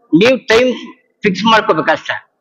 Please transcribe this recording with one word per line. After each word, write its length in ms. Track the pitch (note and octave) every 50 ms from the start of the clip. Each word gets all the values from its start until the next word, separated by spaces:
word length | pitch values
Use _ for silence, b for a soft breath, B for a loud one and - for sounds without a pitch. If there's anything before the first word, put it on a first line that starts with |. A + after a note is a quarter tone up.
| _ - -
ನೀವು 340 | E3 G#3 A#3+ C4+ A#3 - -
ಟೈಮ್ 260 | A3 A3+ B3+ B3+ A#3 - - - - _ _ _ _ _ -
ಫಿಕ್ಸ್ 200 | G#3 F#3 - G3+
ಮಾಡ್ಕೋಬೇಕಷ್ಟೇ. 880 | A3+ A3 G#3+ G#3 A3 F#3+ D#3 C#3+ - D#3 C#3+ - - B2 G2+ - _ _ _